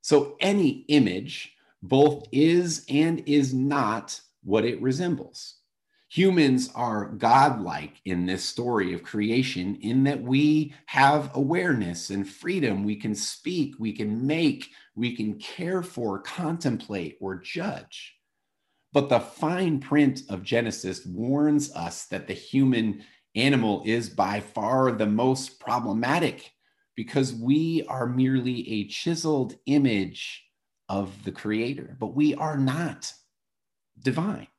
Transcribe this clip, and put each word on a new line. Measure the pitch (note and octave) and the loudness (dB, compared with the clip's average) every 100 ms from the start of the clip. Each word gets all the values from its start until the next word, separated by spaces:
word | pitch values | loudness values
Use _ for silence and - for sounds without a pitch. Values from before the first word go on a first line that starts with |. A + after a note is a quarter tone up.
So | - D3 C#3+ - | 6 4 4 -2
any | F#3+ G3+ D#3 - - | 0 4 2 0 2
image | D3 G#2+ F#2 C#3+ - - _ _ _ | 4 4 0 -8 -12 -14 _ _ _
both | F#2+ C3+ D3 D3 - | 0 6 6 4 -4
is | C3 D#3+ F3 F3 D#3 - | 2 4 4 2 -6 -2
and | C#3 E3 E3 - | 2 2 0 2
is | D3 C3 | 2 4
not | B2+ C#3 C#3 A2 A2+ - - _ _ | 0 0 0 0 -2 -8 -16 _ _
what | F#2 G#2+ | 0 0
it | A2+ G#2+ | 0 -2
resembles. | B2 C3 F3+ D#3 - - - _ _ _ _ _ _ | -2 -2 -2 -4 -8 -16 -20 _ _ _ _ _ _
Humans | - F#3+ F3 C#3 B2+ B2+ - | 2 4 6 6 4 0 -4
are | A#2+ G#2+ G2 | -2 -2 -6
godlike | G2+ A#2 C3 C#3+ A2+ E2+ D2+ D2+ _ | 0 6 6 6 2 -6 -8 -10 _
in | F#2+ F2 | -4 -2
this | F2+ F#2 | -2 -2
story | - - A#2+ A2+ F2+ | -4 -4 0 0 0
of | F2 | -4
creation | - G#2+ G#2+ A#2+ C3 F2+ F#2 - | -6 -2 0 0 0 -4 -6 -4
in | G#2 C3 | 0 2
that | C3+ C#3 | 2 0
we | A#2+ C3+ D3+ D3+ D3 - - | 0 2 4 4 0 -10 -4
have | D#3 E3+ D3+ C3+ | 4 6 4 0
awareness | C3 C#3 F3 F3+ B2 F2+ F2 - | -2 0 0 0 0 -2 -6 -6
and | G2 G2 | -6 -6
freedom. | - - F#3+ B2+ G2 | -8 -6 -2 0 0
We | G#2 | -2
can | G#2 G#2+ G#2 | -4 -4 -4
speak, | - - - F3+ C#3+ - | -6 -8 -6 -2 -4 -4
we | A2+ | -6
can | - G#2+ A2 | -4 -4 -2
make, | C3+ D#3+ D#3 - - - _ | 0 2 2 0 -10 -20 _
we | - A#2+ A#2+ | -4 -4 -2
can | G#2+ G#2 | -6 -6
care | - - E3 F#3 | -12 -8 -4 -4
for, | F3 - A2+ G2 | -6 -6 -4 -6
contemplate, | - - D#3+ E3 C#3 A2 - G2 D#2+ - | -8 -6 -6 -2 -2 -2 -4 -6 -6 -8
or | F#2+ | -8
judge. | F2+ - - G#3+ - - - - _ _ _ _ _ _ _ _ | -8 -8 -8 -6 -8 -14 -20 -20 _ _ _ _ _ _ _ _
But | C#3+ C#3 | 0 4
the | A#2+ | 0
fine | - - D#3 F3+ F#3 C#3 | 0 -6 -2 0 0 -2
print | - D3 C#3 C3 - | 2 4 4 2 -8
of | F#2+ | -10
Genesis | F#2+ A#2 A#2 - F#2+ F#2 F#2 | 0 0 0 -4 -8 -8 -10
warns | F2+ A#2+ C#3 D3+ D3 C#3 | -6 -2 2 4 2 0
us | - E2+ - - | -6 -6 -8 -8
that | F#2+ - | -8 -6
the | |
human | F#2+ - C3+ C3+ A#2+ A2 G2+ - _ _ | -10 -2 2 4 4 0 -4 -12 _ _
animal | G#2 C3+ C3+ A2 G2 G#2+ | 0 2 4 2 0 0
is | A#2 A2 | -2 -2
by | - G2 G#3+ | -2 0 0
far | - - G#2+ C3 C3 | -6 -6 0 2 2
the | A2 G#2+ | 2 0
most | G#2+ C3 C3 - - | 2 2 0 -4 -12
problematic, | A#2 A#2+ A2+ A2+ A#2+ E3 D3 - - _ _ _ _ | -4 -4 -2 -2 0 0 0 -4 -20 _ _ _ _
because | - - C#3+ C3 | -12 -2 0 0
we | A2+ A#2 D3+ E3 E3 - | -2 2 2 2 -2 -4
are | C3 B2 | -4 -2
merely | B2 C3 C3 B2 B2 - | 0 2 2 -2 -6 -4
a | A2 G2+ | -6 -4
chiseled | - E3 D#3+ D#3+ D3 B2 - | -6 -4 -2 0 0 -2 -6
image | - D3 C3+ G#2 F2+ - - - _ _ _ _ - | 0 2 4 2 -2 -8 -14 -14 _ _ _ _ -6
of | G2 F#2+ G2 | -6 -6 -8
the | F#2+ | -12
Creator, | - G#2 G#2+ A#2+ C#3 - - | -8 -4 -2 -2 -6 -12 -10
but | G#2 | -4
we | C3 D3+ | 2 2
are | - D#3 C#3+ | 2 -4 0
not | C3 D3 E3+ G2+ - - _ _ _ _ _ _ _ _ | 0 0 -6 -8 -14 -16 _ _ _ _ _ _ _ _
divine. | C3 C#3+ F#3+ - - | -4 -2 -4 -6 -14